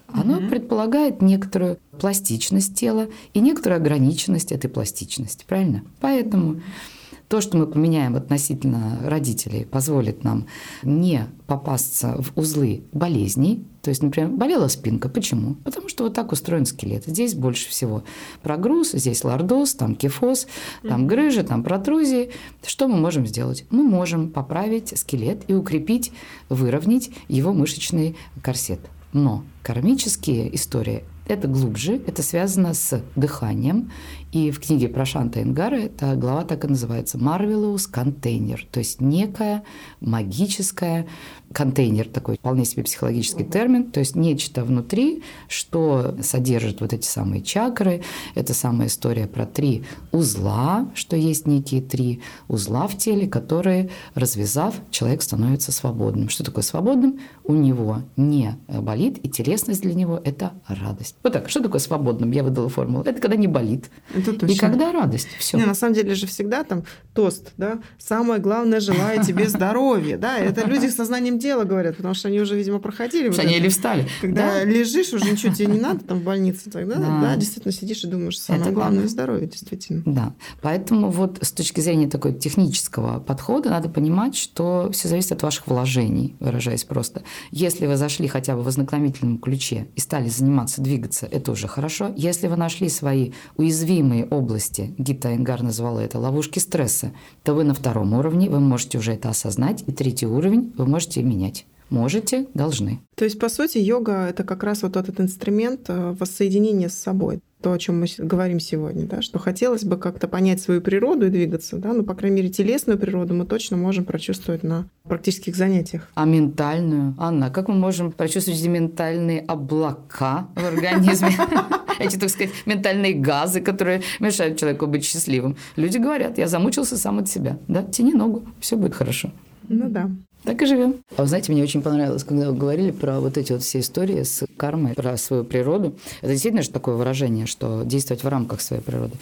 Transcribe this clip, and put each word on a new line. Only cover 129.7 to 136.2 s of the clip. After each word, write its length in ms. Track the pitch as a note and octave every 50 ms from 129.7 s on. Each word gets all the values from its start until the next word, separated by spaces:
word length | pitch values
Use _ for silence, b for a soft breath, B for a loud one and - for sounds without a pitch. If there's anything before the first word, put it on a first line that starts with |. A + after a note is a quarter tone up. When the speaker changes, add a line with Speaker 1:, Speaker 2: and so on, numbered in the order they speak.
| A3+ A#3 C4 B3
Speaker 2:
да. 200 | G3+ F#3 G3+ G3 F#3+ F#3+ - _ _ _ -
Speaker 1:
Так 180 | A3 A#3+ A#3
и 40 | D4
живём. 300 | C4+ C#4 B3 B3 B3+ B3+ - - _ -
А 60 | -
вы 60 | C#3
знаете, 260 | C#3 E3 G3 G#3 - D#3
мне 100 | D3 C#3+
очень 180 | C#3+ - D3
понравилось, 420 | C#3 D#3 D3 D3 C#3+ C#3 B2+ C#3 C#3
когда 240 | - D3 C#3+ C#3+ C#3+
вы 60 | C3
говорили 340 | C3 C#3+ C#3+ D3 E3+ G3 F3+
про 280 | - - C#3+ C#3 C3+ C3+
вот 160 | C3 C3+ C3+
эти 160 | D3 B2+ - B2
вот 80 | B2
все 180 | C3 - - C3
истории 440 | B2+ - - F3+ F#3 F#3+ G3 - C3+
с 200 | - - - C#3 - -
кармой, 360 | - D3 C#3+ D3+ E3 D3+ A#2+ C3
про 220 | C#3 B2 B2 B2
свою 260 | A#2 - - C3+ B2 A#2
природу. 500 | A2+ - B2+ B2 C#3+ E3+ G#3 F#3+ D3+ B B B B B B